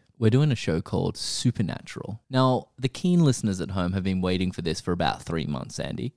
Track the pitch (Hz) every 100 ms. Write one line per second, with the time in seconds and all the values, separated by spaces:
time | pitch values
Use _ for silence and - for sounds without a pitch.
0 | _ - 110 127 151 117 - 82 - 92
1 | 90 - - - 127 - 92 - - -
2 | - 110 _ 131 131 127 - - 127 -
3 | 180 175 156 120 110 92 85 95 90 98
4 | 95 92 90 90 92 - 85 78 - 87
5 | 76 - - 82 73 65 - - - -
6 | -